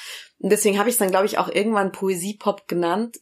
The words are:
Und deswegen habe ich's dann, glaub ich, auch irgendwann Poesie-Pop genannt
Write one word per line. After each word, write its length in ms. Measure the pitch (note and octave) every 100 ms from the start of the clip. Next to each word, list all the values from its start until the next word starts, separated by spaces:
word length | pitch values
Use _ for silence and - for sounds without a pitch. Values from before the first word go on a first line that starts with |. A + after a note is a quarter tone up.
| - - - _
Und 120 | F#3+
deswegen 280 | G#3 G#3 G3
habe 120 | A3
ich's 80 | A#3+
dann, 120 | F#3+
glaub 140 | F#3+
ich, 140 | G#3 G#3+
auch 100 | F3
irgendwann 440 | - G#3 G#3+ F#3+
Poesie-Pop 760 | - F#3+ F#3 F#3+ G#3 G#3 G3 -
genannt 480 | F3 E3+ F#3 A#3 -